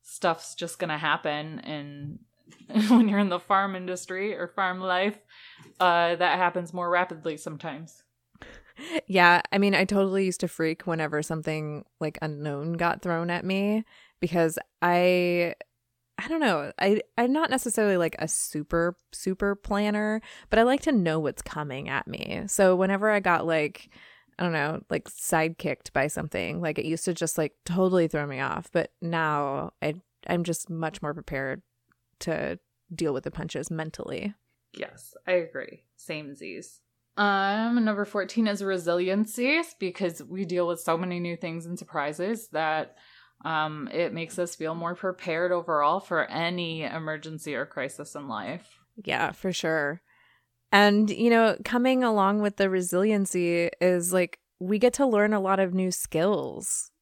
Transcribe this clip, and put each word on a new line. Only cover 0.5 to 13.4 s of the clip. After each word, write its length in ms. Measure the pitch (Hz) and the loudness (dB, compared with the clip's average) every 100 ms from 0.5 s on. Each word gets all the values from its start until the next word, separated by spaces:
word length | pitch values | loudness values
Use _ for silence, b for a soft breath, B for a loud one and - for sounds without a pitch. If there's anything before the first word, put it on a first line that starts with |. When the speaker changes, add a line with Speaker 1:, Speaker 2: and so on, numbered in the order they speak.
| - | -10
Speaker 1:
just 220 | 170 - | -10 -6
gonna 200 | 170 151 | -4 -2
happen, 640 | 156 160 156 147 156 156 | 0 0 0 -4 -6 -10
and 600 | - 151 143 143 147 - _ _ _ - - | -10 -10 -10 -12 -12 -14 _ _ _ -20 -4
<laughs> 220 | 220 214 | 0 6
when 180 | 240 220 | 8 8
you're 120 | 202 | 4
in 100 | 202 | 2
the 100 | 175 | 0
farm 380 | - 196 196 185 | 2 2 2 -4
industry 580 | 185 180 - 185 202 180 | -6 -6 -6 -6 -4 -4
or 140 | 175 | -6
farm 320 | - 190 185 | -2 -2 -2
life, 360 | 185 180 202 208 _ B B B B _ | 0 2 2 -2 _ B B B B _
uh, 360 | 180 170 170 170 | 4 6 4 4
that 200 | 180 165 | 2 4
happens 360 | 180 180 170 | 2 2 -4
more 160 | 180 175 | -4 2
rapidly 480 | 175 180 165 160 151 | 2 2 -2 -8 -8
sometimes. 640 | - 151 170 143 165 - _ _ _ _ B B B B 302 320 - | -10 -10 -10 -12 -14 -20 _ _ _ _ B B B B -6 -6 0
Speaker 2:
Yeah, 340 | 190 175 175 - | 6 8 8 4
I 40 | 196 | 2
mean, 160 | 202 | 4
I 120 | 185 190 | 4 2
totally 400 | 202 196 190 190 | 2 2 2 0
used 160 | 180 | -2
to 80 | 175 | -6
freak 360 | - 160 165 - | -2 -2 -2 -4
whenever 380 | 165 156 151 | -4 -2 -2
something, 600 | 156 160 156 156 151 151 - _ | -4 -4 -4 -4 -6 -10 -14 _
like, 160 | 156 - | -8 -6
unknown 520 | 156 147 147 143 156 | -8 -6 -6 -6 -4
got 280 | 170 170 - | -2 -2 -2
thrown 280 | 180 165 170 | -2 -2 -2
at 160 | 175 | -4